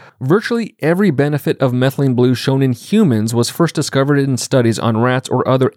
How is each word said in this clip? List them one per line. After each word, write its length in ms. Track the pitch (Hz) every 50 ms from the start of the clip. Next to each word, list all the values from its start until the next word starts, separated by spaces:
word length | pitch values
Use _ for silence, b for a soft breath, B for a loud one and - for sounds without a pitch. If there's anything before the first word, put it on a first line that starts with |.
| B B B B
Virtually 560 | 127 131 165 226 - - 240 233 220 - - _
every 320 | 135 156 175 180 214 190
benefit 500 | 135 127 139 147 151 143 - 165 - -
of 120 | 143 127 123
methylene 420 | 127 127 135 - - 139 135 127
blue 180 | 120 123 127 127
shown 300 | - - 139 135 135 135
in 80 | 131
humans 640 | 120 - - - 196 220 220 151 117 107 107 113 117
was 160 | 117 120 -
first 240 | - - 170 160 -
discovered 420 | 165 143 - - 135 135 143 147 139
in 180 | 139 139 131 117
studies 420 | - - - 135 117 117 107 -
on 180 | - 113 110 110
rats 320 | 120 123 127 127 - -
or 180 | - 127 - -
other 240 | 131 131 131 - -